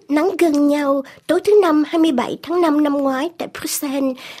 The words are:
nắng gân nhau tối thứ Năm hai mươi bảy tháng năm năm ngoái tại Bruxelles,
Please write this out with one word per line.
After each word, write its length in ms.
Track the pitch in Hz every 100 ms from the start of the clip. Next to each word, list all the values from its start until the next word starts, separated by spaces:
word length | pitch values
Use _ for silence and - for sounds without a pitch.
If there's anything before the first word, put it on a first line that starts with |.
| -
nắng 220 | 294 359 370
gân 280 | 339 285 285
nhau 360 | 294 285 277 262 - -
tối 120 | 349
thứ 220 | 403 415
Năm 220 | 359 302 294
hai 120 | 330
mươi 120 | 320
bảy 260 | 247 - -
tháng 180 | - 349
năm 220 | 330 294
năm 140 | 294 285
ngoái 320 | 269 262 339 -
tại 100 | -
Bruxelles, 640 | - 311 - 294 277 269 254 - -